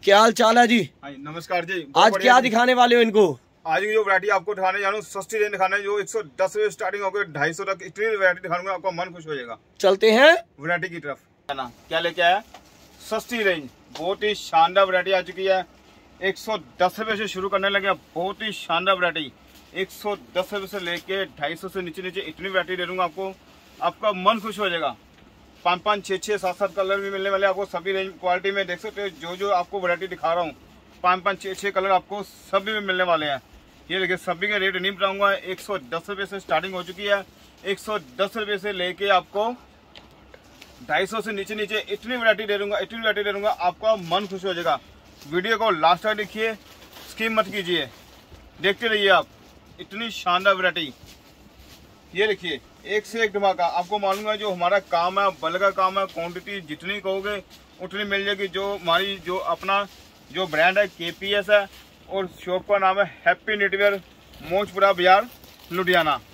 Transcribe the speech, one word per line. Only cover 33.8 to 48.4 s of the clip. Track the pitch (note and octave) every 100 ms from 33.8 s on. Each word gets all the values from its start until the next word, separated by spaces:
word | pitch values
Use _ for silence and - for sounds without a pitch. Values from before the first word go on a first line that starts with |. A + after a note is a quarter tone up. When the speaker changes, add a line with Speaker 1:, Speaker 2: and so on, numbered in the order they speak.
| -
Speaker 2:
ये | F3+
देखिए, | F#3 F3+
सभी | - E3+ G3+
का | G#3
rate | F#3+ F#3
नहीं | F#3
बताऊंगा, | G3 G3 G3 G3+
एक | G3 F3+ F#3
सौ | - F#3+
दस | B2 E3 E3+
रुपये | G3 G3
से | G3
starting | - D#3+ F#3
हो | F#3
चुकी | F3 F3+
है। | G3+ G3+ F#3+ - - - F#3
एक | F#3+
सौ | - G#3
दस | C#3 - G3 A3+
रुपये | G#3 G#3
से | G3+
लेके | F#3+ F3+ F3+ G3+
आपको | F#3 F3+ G3 A3+ B3 - - _ - - - - - _ - - - B2
ढाई | D3+ F#3+
सौ | A3
से | G#3
नीचे, | G3+ G3
नीचे | G#3+ G3+ G#3+ -
इतनी | G3+ A3 B3
variety | A3+ G#3
दे | G#3+ G3+
दूंगा, | G3+ G3
इतनी | F3+ A3+
variety | A3+ G#3
दे | G#3
दूंगा, | G3+ G#3
आपका | F#3+ F3 E3+ - G3+
मन | E3+ F3+ G#3
खुश | F#3+
हो | F#3+
जाएगा। | F3 E3 C#3+ - - - - C#3
Video | E3 G3 A3
को | A3
last | F3 D#3+ F3
तक | A3
देखिए, | G#3+ G#3 G#3+ A3 G#3+ - - - - -
skip | - A3+
मत | A3 F#3
कीजिए, | G3 F3 E3+ B2+ - - - - -